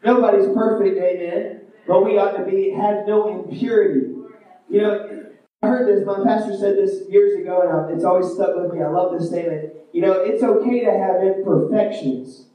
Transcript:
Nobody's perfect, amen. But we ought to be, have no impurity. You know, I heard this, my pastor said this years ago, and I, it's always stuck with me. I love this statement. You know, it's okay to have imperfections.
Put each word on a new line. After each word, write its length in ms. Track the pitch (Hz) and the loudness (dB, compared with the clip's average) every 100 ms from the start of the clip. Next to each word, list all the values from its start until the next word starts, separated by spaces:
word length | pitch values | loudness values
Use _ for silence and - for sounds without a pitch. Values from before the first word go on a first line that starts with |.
Nobody's 420 | 214 247 226 202 190 | 4 4 4 4 4
perfect, 500 | 226 220 226 196 180 | 2 0 2 0 2
amen. 640 | 180 180 170 175 - - - - - | 0 -2 -4 -4 -6 -12 -20 -18 0
But 180 | 190 | 2
we 140 | 202 202 | 4 2
ought 180 | 196 196 | 0 -2
to 80 | |
be, 260 | 185 190 190 | -2 -2 -2
have 360 | - 208 208 208 | -2 -2 -2 0
no 380 | 214 214 214 | 0 0 -4
impurity. 720 | - - 233 220 196 - 262 - - - - - _ | -10 -6 0 2 4 2 -2 -8 -16 -20 -20 -20 _
You 140 | 202 | 0
know, 420 | 208 - - - - - _ _ | 0 -2 -6 -16 -18 -20 _ _
I 40 | 214 | -2
heard 220 | 247 208 | 0 2
this, 180 | 196 196 | 2 2
my 160 | 196 | 0
pastor 320 | 247 220 208 | 2 2 -2
said 220 | 196 202 196 | -4 -2 0
this 320 | 196 196 - | 0 -2 0
years 320 | 196 202 196 | 2 4 0
ago, 220 | 175 180 | -2 0
and 80 | 175 | 0
I, 240 | 160 156 | 0 -2
it's 100 | 165 | -2
always 260 | 175 180 - | 2 2 0
stuck 200 | - - 175 | -2 -2 -2
with 160 | 175 | -4
me. 100 | 165 | -4
I 60 | 151 | -2
love 300 | 175 180 175 | 0 -2 -2
this 100 | 165 | -4
statement. 420 | 170 170 156 151 - - | -4 -4 -6 -8 -14 -8
You 100 | 170 | -2
know, 100 | 190 | 2
it's 300 | 190 196 233 | 2 0 0
okay 420 | 247 208 247 240 | 2 2 2 0
to 60 | 214 | 0
have 320 | 185 - 185 | 0 0 2
imperfections. 1200 | 190 190 185 160 - 214 196 - 139 127 - - - | 0 0 0 0 2 0 0 -2 -6 -6 -8 -20 -20